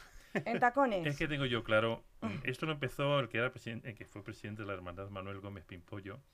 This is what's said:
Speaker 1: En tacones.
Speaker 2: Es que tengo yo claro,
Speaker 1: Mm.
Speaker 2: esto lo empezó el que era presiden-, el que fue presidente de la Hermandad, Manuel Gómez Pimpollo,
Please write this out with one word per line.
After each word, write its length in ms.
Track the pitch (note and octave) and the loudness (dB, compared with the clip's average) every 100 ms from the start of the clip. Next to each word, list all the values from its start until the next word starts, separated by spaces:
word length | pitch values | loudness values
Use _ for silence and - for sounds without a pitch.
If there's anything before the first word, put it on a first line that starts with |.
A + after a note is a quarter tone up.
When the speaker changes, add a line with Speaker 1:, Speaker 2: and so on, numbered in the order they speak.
| - - - | -20 -20 -6
Speaker 1:
En 260 | - A3 A#3 | -4 0 4
tacones. 440 | B3 C4+ C4 G3 | 4 6 4 4
Speaker 2:
Es 120 | D#3 C#3 | 0 0
que 80 | D#3 | 0
tengo 200 | D3 C3+ | 2 2
yo 180 | A#2 | 2
claro, 400 | A2 A2 A2+ A2+ - - | 6 6 6 0 -6 -6
Speaker 1:
Mm. 180 | A3 F3 | -4 -2
Speaker 2:
esto 200 | C3 B2+ D#3+ | -2 -2 -2
lo 60 | |
empezó 460 | C#3+ C#3+ - C#3+ C#3+ | 0 -2 0 2 4
el 100 | A#2 | 2
que 100 | A2+ | 0
era 120 | B2+ | 0
presiden-, 300 | - A#2 A2 | -2 -8 -8
el 100 | B2 G2+ | -10 -12
que 100 | - | -12
fue 160 | G#2+ | -10
presidente 400 | A2+ G#2 G#2+ G#2+ | -10 -8 -8 -6
de 60 | G2+ | -6
la 60 | |
Hermandad, 360 | F#2 F2+ F2 G2+ | -6 -6 -8 -8
Manuel 300 | G2 G2 G2 | -6 -6 -8
Gómez 240 | G2+ G2 | -8 -10
Pimpollo, 560 | - F2+ - G#2 F#2+ C3 - | -12 -16 -12 -10 -10 -12 -16